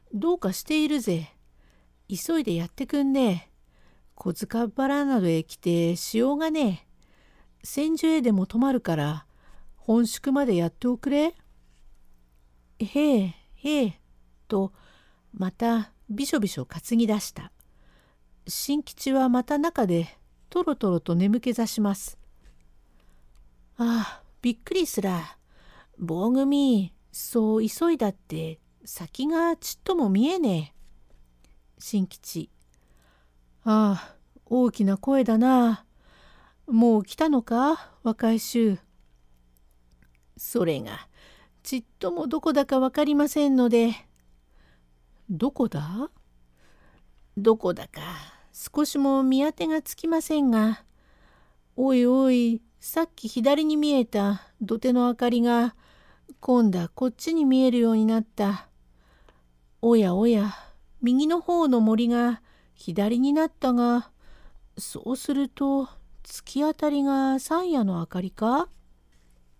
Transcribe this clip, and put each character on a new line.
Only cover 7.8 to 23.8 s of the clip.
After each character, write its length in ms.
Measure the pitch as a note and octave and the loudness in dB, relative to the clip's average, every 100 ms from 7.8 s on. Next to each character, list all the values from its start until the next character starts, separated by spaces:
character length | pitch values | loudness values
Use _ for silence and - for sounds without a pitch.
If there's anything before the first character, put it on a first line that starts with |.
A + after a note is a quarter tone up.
| D#4 D#4+ | -2 0
住 120 | D#4+ | 2
へ 140 | D#4+ | 2
で 120 | A#3+ | 2
も 120 | G3 F#3+ | 0 0
泊 120 | A3+ | 0
ま 140 | C4+ | 0
る 80 | B3+ | 0
か 160 | - D#3+ | -2 -2
ら、 280 | D3 D3+ - _ - - - - | -2 -6 -12 _ -20 -20 -20 -10
本 300 | - A3+ A3+ | 0 0 0
宿 260 | - C#4+ | -2 -2
ま 120 | C4+ B3+ | 0 2
で 120 | F3+ | 0
や 100 | E3+ | 0
っ 40 | |
て 180 | - B3 | -2 -4
お 80 | B3 | -4
く 120 | C#4 | -2
れ。 260 | C#4+ D#4 - - _ _ _ - - - - _ _ _ _ _ - | 0 0 -4 -18 _ _ _ -20 -20 -20 -20 _ _ _ _ _ -10
へ 380 | G#3 C#4 D4+ A#3+ | -4 0 2 2
え、 160 | F#3+ - _ - | 0 -6 _ -10
へ 300 | C#4+ D4+ A3 | -4 0 -2
え、 160 | - _ _ _ _ - | -4 _ _ _ _ -6
と、 240 | G3 F#3+ - - _ _ _ _ | -4 -4 -8 -20 _ _ _ _
ま 180 | G3 F#3 | -8 -8
た 420 | - A#3 A#3 G#3 _ - | -2 -2 0 -4 _ -12
び 160 | G#3 C#4 | -8 -2
し 80 | |
ょ 80 | D4 | -2
び 80 | G3+ | -2
し 100 | - | -4
ょ 60 | E3+ | -10
担 160 | E3 - A#3 | -10 -2 0
ぎ 100 | A3+ | 2
出 100 | G#3 | 0
し 100 | - | -4
た。 220 | - - _ _ _ _ _ _ _ _ _ - | -14 -18 _ _ _ _ _ _ _ _ _ -12
新 340 | - - D4 | -10 -4 -4
吉 320 | - - C4+ | -6 -8 -2
は 160 | C4+ C4 | 2 2
ま 140 | B3 | 0
た 160 | A#3+ D4 | 0 -2
中 260 | E4 E4 G3+ | -2 0 0
で、 320 | E3+ E3 - _ _ - | 0 -2 -10 _ _ -8
と 140 | F4 | -4
ろ 120 | F4 C#4 | -2 -2
と 140 | G3+ | 0
ろ 100 | F3 | -2
と 140 | - | 0
眠 260 | E3+ G3 A#3+ | 0 2 0
気 140 | B3 | -2
ざ 140 | A#3 A3+ | -2 -4
し 140 | - | -2
ま 120 | G#3 | -2
す。 240 | G3 - - - - - - _ _ _ _ _ - - - - _ _ | -2 -8 -16 -20 -20 -20 -20 _ _ _ _ _ -20 -20 -20 -20 _ _
あ 440 | - | -4